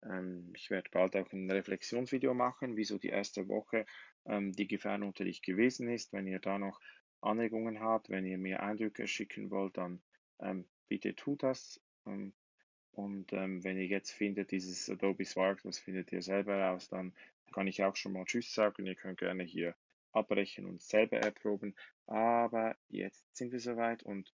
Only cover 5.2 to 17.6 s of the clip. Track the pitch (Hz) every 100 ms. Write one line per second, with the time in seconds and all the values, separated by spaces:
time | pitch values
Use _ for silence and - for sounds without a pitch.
5.2 | 92 92 - 92 120 123 120 117 - 101
6.2 | 95 95 98 98 98 92 - - _ _
7.2 | 101 107 113 110 113 107 110 113 - 98
8.2 | 95 92 92 95 101 107 110 - 110 -
9.2 | 104 - 104 98 98 92 90 90 _ _
10.2 | _ _ 98 95 90 _ _ 101 104 -
11.2 | - 143 135 131 - - _ _ - 101
12.2 | 101 - _ _ _ _ _ - 101 98
13.2 | 92 98 95 92 95 95 92 98 - -
14.2 | 104 98 95 95 90 90 - 98 98 95
15.2 | 95 - 95 95 101 92 - 95 90 92
16.2 | 90 98 101 98 95 92 - 92 92 -
17.2 | - _ _ -